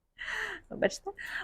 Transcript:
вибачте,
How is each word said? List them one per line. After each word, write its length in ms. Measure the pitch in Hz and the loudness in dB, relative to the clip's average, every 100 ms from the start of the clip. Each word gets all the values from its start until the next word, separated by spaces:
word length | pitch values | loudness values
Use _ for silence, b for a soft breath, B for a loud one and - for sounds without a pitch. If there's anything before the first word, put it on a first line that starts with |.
| _ - B B B 359 - | _ -10 B B B -4 -6
вибачте, 420 | - - - 392 - B B | 4 4 4 -8 -6 B B